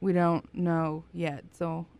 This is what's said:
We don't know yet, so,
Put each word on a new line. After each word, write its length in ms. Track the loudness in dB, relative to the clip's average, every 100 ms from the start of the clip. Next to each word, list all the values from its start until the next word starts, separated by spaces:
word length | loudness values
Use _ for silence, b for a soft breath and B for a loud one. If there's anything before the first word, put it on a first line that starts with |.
We 100 | 2
don't 400 | 4 4 2 -2
know 500 | -2 0 2 0 -4 -10
yet, 300 | -6 -6 -6 -12 -6
so, 300 | -6 -6 -10